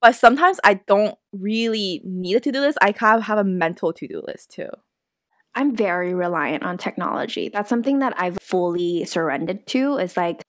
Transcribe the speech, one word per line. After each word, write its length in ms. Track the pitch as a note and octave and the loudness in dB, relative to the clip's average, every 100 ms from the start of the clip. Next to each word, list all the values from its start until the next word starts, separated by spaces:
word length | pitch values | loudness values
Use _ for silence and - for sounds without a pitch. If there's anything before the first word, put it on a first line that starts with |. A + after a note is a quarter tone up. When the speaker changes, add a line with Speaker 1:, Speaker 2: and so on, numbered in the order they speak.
Speaker 1:
But 140 | A#3+ | 6
sometimes 460 | B3 A#3 C4+ F4+ F#4+ | 8 6 8 4 4
I 100 | - | 4
don't 420 | G3 - G3+ G#3 - _ | 4 2 2 2 -4 _
really 680 | G3 G3 A3 A3+ A3 G3 E3+ | -8 -4 -2 0 -2 -4 -6
need 320 | F#3 F#3 F3+ A3 | -8 -6 0 0
a 40 | |
to-do 200 | D4 C4 | 0 0
list. 180 | C#4 C#4+ | 0 2
I 120 | G3+ | 2
kind 260 | G#3 A3 A3+ | 2 2 2
of 60 | |
have 120 | G#3+ G#3+ | 2 0
a 80 | |
mental 480 | G3 F3+ E3+ F3 F3 | 0 0 -2 -2 -4
to-do 300 | E3+ C#3 D#2 - | -4 -8 -10 -10
list 240 | - - | -12 -14
too. 200 | - - - _ _ _ _ _ _ _ | -12 -12 -14 _ _ _ _ _ _ _
Speaker 2:
I'm 200 | - C#4+ | -4 -2
very 400 | A3+ G3+ F3 F3+ | 0 0 0 -2
reliant 480 | F3+ F3 E3+ C#3 D3+ | -2 -2 -2 -2 -4
on 160 | F3+ F3+ | -6 -6
technology. 720 | - - - - - - E2+ | -8 -6 -6 -4 -6 -6 -6
That's 160 | G3+ G#3 | -6 -2
something 300 | A#3+ B3+ C#4 | -2 0 0
that 160 | C4+ - | 0 -2
I've 220 | F3+ F3+ | -4 -6
fully 680 | - F#3 F3 F3 F3 F3 | -4 -2 0 -2 -2 -2
surrendered 640 | F3 F3 E3 C3+ E3 G3 - | -4 -2 -2 -2 -4 -8 -4
to, 300 | B3+ C4+ C#4 | -2 0 -2
is, 200 | F#3 - | -4 -2
like, 280 | F3 E3+ | -4 -6